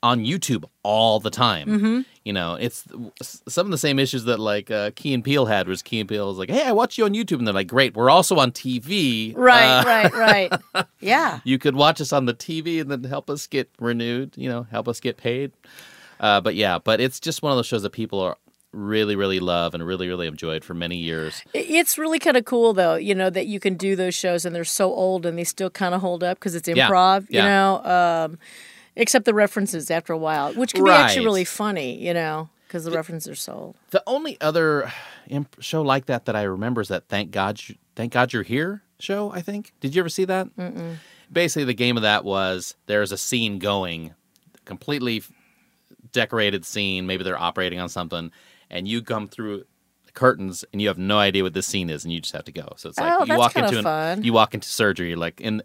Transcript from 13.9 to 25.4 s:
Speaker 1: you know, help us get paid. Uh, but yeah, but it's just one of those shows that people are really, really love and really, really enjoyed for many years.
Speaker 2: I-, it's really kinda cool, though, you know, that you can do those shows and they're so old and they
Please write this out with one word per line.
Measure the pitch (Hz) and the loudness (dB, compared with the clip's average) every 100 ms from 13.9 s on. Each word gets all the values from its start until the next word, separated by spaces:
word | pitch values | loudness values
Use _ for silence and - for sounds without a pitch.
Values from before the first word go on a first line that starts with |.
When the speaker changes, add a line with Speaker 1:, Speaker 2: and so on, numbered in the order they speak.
| 117 117 120 139 - | -2 -2 -4 -6 -8
Speaker 1:
you | 131 | -8
know, | 120 110 | -6 -6
help | 113 113 | -6 -6
us | 120 | -4
get | 123 - | -6 -4
paid. | 120 123 139 - _ - - - - - | -4 -4 -6 -10 _ -20 -20 -20 -20 -2
Uh, | 107 101 | 2 4
but | 92 | 2
yeah, | 90 101 85 | 0 0 0
but | 110 110 | 2 2
it's | 127 - | 0 -4
just | 165 - | -8 -4
one | 147 | -2
of | 127 | 0
those | 113 | 0
shows | 113 | -4
that | 101 | -4
people | - 110 98 | -6 -6 -4
are | 92 - _ _ _ | -4 -6 _ _ _
really, | 104 101 107 104 101 | -12 -4 0 0 0
really | 98 92 | 0 0
love | 90 87 85 | 0 0 0
and | 82 82 | -4 -6
really, | 92 90 | -6 -4
really | 90 82 | -4 -6
enjoyed | 76 82 80 | -6 -6 -8
for | - | -8
many | 85 85 87 | -8 -6 -6
years. | 82 80 78 - - | -6 -6 -6 -10 -10
Speaker 2:
I-, | - | -8
it's | 339 320 - - | -2 0 0 0
really | 311 320 | -2 0
kinda | 339 254 | 2 2
cool, | 233 240 233 | 2 2 4
though, | 190 175 165 | 4 2 2
you | 196 | 0
know, | 190 185 | 0 0
that | 180 214 | -2 -4
you | 202 | -2
can | 202 175 | -2 -2
do | 196 190 | 0 0
those | 185 | 0
shows | - 180 175 | -2 -2 -2
and | 175 | -2
they're | 170 | -6
so | 165 - 190 | -4 0 0
old | - 185 185 | 2 0 0
and | 170 | -2
they | 170 | -4